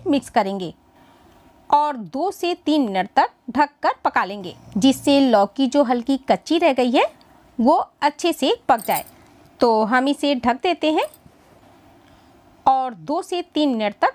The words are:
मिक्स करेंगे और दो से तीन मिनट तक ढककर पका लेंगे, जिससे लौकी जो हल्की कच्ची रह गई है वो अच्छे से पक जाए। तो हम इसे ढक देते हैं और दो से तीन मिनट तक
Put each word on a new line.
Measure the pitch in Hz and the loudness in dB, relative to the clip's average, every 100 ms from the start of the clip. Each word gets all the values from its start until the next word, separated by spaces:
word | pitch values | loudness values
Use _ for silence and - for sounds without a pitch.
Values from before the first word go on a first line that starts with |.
| 370 | -2
मिक्स | 277 - | -2 0
करेंगे | 233 196 196 170 - _ _ _ _ _ _ _ _ - | -2 -2 -4 -10 -12 _ _ _ _ _ _ _ _ 0
और | 294 294 262 | 0 0 -4
दो | 175 269 370 | -8 -6 -6
से | - 349 349 | -4 -6 -4
तीन | - 302 | 0 0
मिनट | 233 190 190 - | 0 -2 -2 0
तक | 494 _ - | 0 _ -8
ढककर | 240 285 _ 311 - 277 | -2 -2 _ -4 -2 -2
पका | 247 190 | -2 -4
लेंगे, | 202 180 - - 196 | -8 -12 -14 -10 0
जिससे | 269 - 285 277 | 2 2 2 4
लौकी | 269 214 208 - 269 | 4 4 2 0 0
जो | 285 | 2
हल्की | 247 240 226 269 - | 2 0 -2 -4 0
कच्ची | 185 - 320 | -2 0 0
रह | 330 | 2
गई | 262 254 | 2 2
है | 254 571 - _ _ _ - | 2 0 -4 _ _ _ -2
वो | 233 277 - - | 2 2 0 -4
अच्छे | 285 - 349 | -4 -2 -4
से | - 285 480 - | -2 -2 -2 0
पक | 233 - | -2 0
जाए। | 156 - - _ _ _ - | -6 -6 -20 _ _ _ -2
तो | 240 220 214 | 2 2 2
हम | 254 269 | 0 0
इसे | 277 285 262 | -2 -2 -2
ढक | 240 254 | -2 -2
देते | 359 330 311 | -2 -2 -2
हैं | 320 554 - _ _ _ _ _ _ _ _ _ _ _ _ _ _ 262 | -2 -4 -8 _ _ _ _ _ _ _ _ _ _ _ _ _ _ -2
और | 262 254 190 | 0 -2 -8
दो | 156 330 | -8 -6
से | - 349 349 | -6 -8 -6
तीन | 302 294 | -2 -2
मिनट | 226 208 - | -2 -4 -2
तक | - | -4